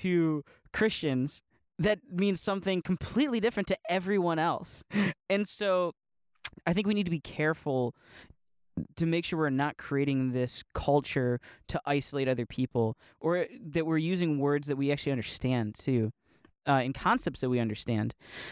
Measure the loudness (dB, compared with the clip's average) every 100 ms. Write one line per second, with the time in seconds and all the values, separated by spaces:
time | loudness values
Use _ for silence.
0 | 0 2 2 0 -6 -20 _ 0 0 2
1 | 0 0 -2 -6 _ _ _ -2 0 0
2 | -2 0 2 2 0 -2 0 -2 0 -2
3 | 0 0 2 2 0 0 -2 -2 -2 -2
4 | 2 2 2 2 2 0 -4 -10 -4 0
5 | 0 -2 -2 -2 0 -2 0 2 0 -4
6 | _ _ _ _ -14 -8 -2 0 2 2
7 | 2 -2 -4 -2 0 0 0 0 0 -4
8 | -20 -20 -20 -20 _ _ _ -10 -8 -2
9 | 0 0 0 0 2 2 0 -2 -4 0
10 | 2 2 0 0 -2 -4 -8 -4 2 2
11 | 2 0 0 -2 -6 -20 -8 -6 -2 -2
12 | -2 -2 0 0 -2 -2 -2 2 0 -2
13 | -14 _ 0 0 -2 -6 -6 -2 0 2
14 | 2 0 0 2 2 0 0 -2 0 0
15 | 0 -2 -4 -4 0 0 -2 -4 0 2
16 | 0 -4 _ _ _ _ 0 2 2 0
17 | 2 2 0 -4 0 0 0 -2 -2 0
18 | -2 -4 -16 -14 -12